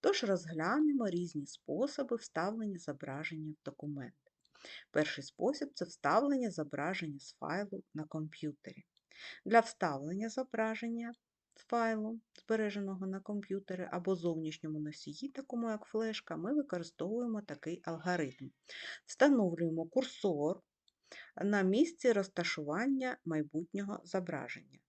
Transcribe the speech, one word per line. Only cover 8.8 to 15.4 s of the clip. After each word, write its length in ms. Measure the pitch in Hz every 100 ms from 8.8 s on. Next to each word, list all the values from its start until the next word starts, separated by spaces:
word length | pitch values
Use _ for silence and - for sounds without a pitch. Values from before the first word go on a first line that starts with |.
| - _ _ - - -
Для 160 | - 226
вставлення 680 | 226 - 175 139 147 190 226
зображення 840 | 247 262 220 220 220 233 233 233 233 _ _ _
з 80 | _
файлу, 580 | - 233 226 220 214 226 _
збереженого 720 | - - 220 214 202 196 190 190
на 140 | 190
комп'ютері 680 | 196 208 196 196 196 180 175
або 260 | 180 175 185
зовнішньому 640 | 170 160 160 156 160 156
носії, 480 | 151 151 - 147 269
такому 420 | 269